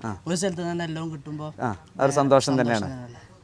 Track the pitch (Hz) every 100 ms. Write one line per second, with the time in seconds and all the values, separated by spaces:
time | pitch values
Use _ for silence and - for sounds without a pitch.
0 | 113 101 - 175 190 175 170 175 170 160
1 | 165 156 151 151 151 - 123 98 - -
2 | 135 143 139 135 143 131 120 113 98 127
3 | 120 120 - -